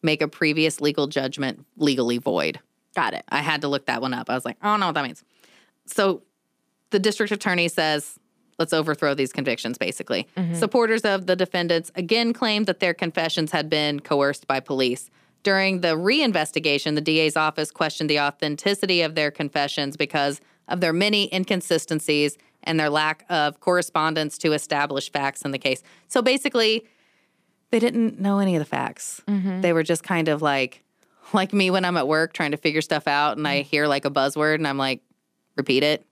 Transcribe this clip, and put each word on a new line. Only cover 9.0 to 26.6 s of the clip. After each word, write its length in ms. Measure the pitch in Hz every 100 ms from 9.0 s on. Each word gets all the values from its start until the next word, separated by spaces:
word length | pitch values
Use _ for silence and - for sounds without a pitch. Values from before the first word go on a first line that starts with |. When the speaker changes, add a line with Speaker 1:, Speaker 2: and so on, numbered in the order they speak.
| 151 139
Speaker 1:
these 180 | 131
convictions," 440 | - 131 117 113 123
basically. 500 | 92 - 90 95 - -
Speaker 2:
Mm-hmm. 160 | 175 170
Speaker 1:
Supporters 460 | 214 247 226 226
of 240 | 220 196 185
the 100 | 180
defendants 560 | 180 180 170 170 170 -
again 380 | 170 226 233
claimed 320 | 233 233 208 208
that 120 | 170
their 140 | 180
confessions 580 | 165 170 170 165 - 156
had 180 | 165 151
been 300 | 151 147 147
coerced 480 | - 143 139 143 -
by 120 | 135
police. 500 | - 135 127 127 - _ _ _
During 360 | - 190 190 185
the 160 | 175 160
reinvestigation, 1000 | 185 277 269 180 151 156 147 143 156 151
the 60 |
D 180 | 156 160
A's 160 | 156 156
office 340 | 156 151 151
questioned 380 | - 156 - 156
the 100 | 147
authenticity 840 | 143 - 151 147 196 202 190 175
of 140 | 160 160
their 160 | 151
confessions 640 | - 147 151 143 - 139 -
because 460 | 143 151 143 143 _ _ -
of 140 | 175
their 100 | 170
many 420 | 165 202 208 202
inconsistencies 1040 | 185 185 185 - 160 - 160 - 147 147 - _ _
and 140 | - 160
their 100 | 151
lack 360 | 151 156 156 -
of 300 | 170 147 143
correspondence 760 | - 180 175 160 156 156 151 -
to 120 | 160
establish 580 | 151 - 147 143 139 -
facts 320 | 147 139 -
in 80 | 143
the 60 | 135
case. 240 | 131 131 - - _
So 120 | 262
basically, 640 | 240 262 294 240